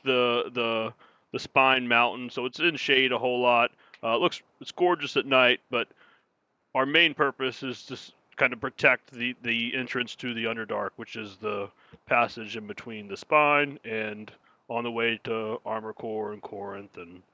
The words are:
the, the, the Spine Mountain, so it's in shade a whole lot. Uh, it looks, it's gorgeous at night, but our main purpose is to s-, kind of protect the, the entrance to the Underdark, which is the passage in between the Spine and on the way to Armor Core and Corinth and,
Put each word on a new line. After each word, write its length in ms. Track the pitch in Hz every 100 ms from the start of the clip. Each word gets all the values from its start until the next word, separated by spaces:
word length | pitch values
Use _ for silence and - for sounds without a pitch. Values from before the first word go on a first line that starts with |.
the, 460 | 135 127 123 120 -
the, 400 | 123 117 113 110 - - _ _
the 60 | 123
Spine 500 | - 139 131 131 123
Mountain, 400 | 120 120 117 123
so 140 | -
it's 160 | 127 139
in 160 | 170 143
shade 360 | - 135 131
a 60 | 117
whole 220 | 123 123
lot. 300 | 123 120 120 _ _ -
Uh, 120 | 113
it 60 | 117
looks, 200 | 180 - _ -
it's 100 | -
gorgeous 460 | - 175 165 135 139
at 100 | 123
night, 320 | 131 123 - -
but 180 | 123 110 _ _ _ _ _ _ _ _ 131
our 100 | 135
main 260 | 160 165
purpose 520 | 143 143 - 131 -
is 180 | 131 117 -
to 80 |
s-, 180 | 123 - _ _ -
kind 160 | 131
of 80 | 120
protect 500 | 131 - 135 127 _
the, 240 | 123 123 127
the 320 | 117 117 117
entrance 400 | 131 123 127 117
to 180 | - 123
the 120 | 117
Underdark, 460 | 113 113 107 107 98 -
which 200 | 113 113
is 200 | 107 98
the 320 | 107 104 101 _ _ - -
passage 500 | 123 117 120 107 110
in 120 | 104
between 400 | 101 120 110 101
the 80 | 95
Spine 600 | - 151 147 143 143 143
and 460 | 113 110 107 107 107 - _ _ -
on 160 | 117
the 60 | 120
way 260 | 113 117 113
to 360 | - 113 110 117 -
Armor 260 | 110 110
Core 400 | - 113 107 107
and 80 | 104
Corinth 560 | - 101 98 98 101 -
and, 240 | 85 90 _